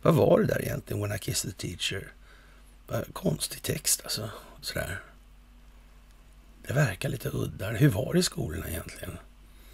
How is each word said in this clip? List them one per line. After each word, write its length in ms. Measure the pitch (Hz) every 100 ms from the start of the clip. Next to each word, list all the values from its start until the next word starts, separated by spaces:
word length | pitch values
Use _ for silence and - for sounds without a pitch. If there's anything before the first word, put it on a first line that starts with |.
vad 140 | - 156
var 240 | - 214
det 60 | 190
där 160 | -
egentligen, 400 | - - - 104
When 140 | 101 104
I 40 |
Kissed 380 | - - 104 -
the 100 | 98
Teacher? 440 | 87 - 95 - - - - - - - - -
Vad 260 | - -
konstig 480 | - - - - -
text 400 | - - - -
alltså, 260 | - - 110 - - -
sådär. 400 | - - - 90 - - - - - - - - - - - - - - - - -
Det 60 |
verkar 360 | 123 127 - 139
lite 200 | 117 -
udda. 380 | 120 104 - 101
Hur 180 | 113 143
var 240 | 98 -
det 60 | 175
i 40 |
skolorna 460 | 185 - - 82 78
egentligen? 480 | 85 - - - - - - - - -